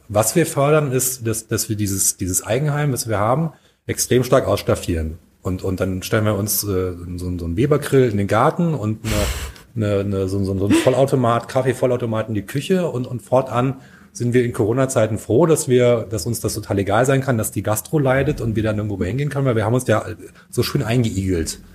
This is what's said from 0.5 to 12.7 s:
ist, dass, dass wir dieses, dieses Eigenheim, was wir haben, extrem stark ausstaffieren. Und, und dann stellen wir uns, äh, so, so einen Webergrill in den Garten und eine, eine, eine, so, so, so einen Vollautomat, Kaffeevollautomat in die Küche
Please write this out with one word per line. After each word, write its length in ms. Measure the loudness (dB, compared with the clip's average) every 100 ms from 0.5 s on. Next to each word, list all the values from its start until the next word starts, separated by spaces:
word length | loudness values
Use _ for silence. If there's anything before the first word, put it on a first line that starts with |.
| 2 2 2 2
ist, 340 | 0 -2 -4 -4
dass, 220 | -4 -4
dass 200 | -4 -2
wir 60 |
dieses, 420 | -2 -2 0 -2 -2
dieses 300 | -4 -4 -2
Eigenheim, 460 | 0 0 0 -2
was 160 | -2 -2
wir 100 | 0
haben, 320 | 0 0 -2 -6 _ _ -8
extrem 360 | -4 2 2
stark 240 | 4 2 2
ausstaffieren. 720 | 0 0 -2 -2 -2 -4 -8 _ _
Und, 220 | -6 -4
und 160 | -4 -2
dann 240 | -2 -4
stellen 220 | -2 0 2
wir 100 | 0
uns, 260 | -2 -2
äh, 300 | -2 -2 -2 -6 -10 -8
so, 200 | -6 -4
so 80 |
einen 120 | -4 0
Webergrill 520 | 2 2 2 4 4
in 100 | 2
den 100 | 2
Garten 440 | 2 2 2 0
und 260 | -2 -4 -4
eine, 100 | -2 -2 -2 -4 -10 -14 -10
eine, 260 | -4 0 0
eine, 280 | 0 -2 0
so, 160 | 0
so, 120 | 0 0
so 100 | 2
einen 80 |
Vollautomat, 720 | 4 4 4 4 2 2 0 0
Kaffeevollautomat 800 | -2 0 0 0 0 -2 -4 -2
in 60 |
die 120 | -4 -4
Küche 400 | -4 0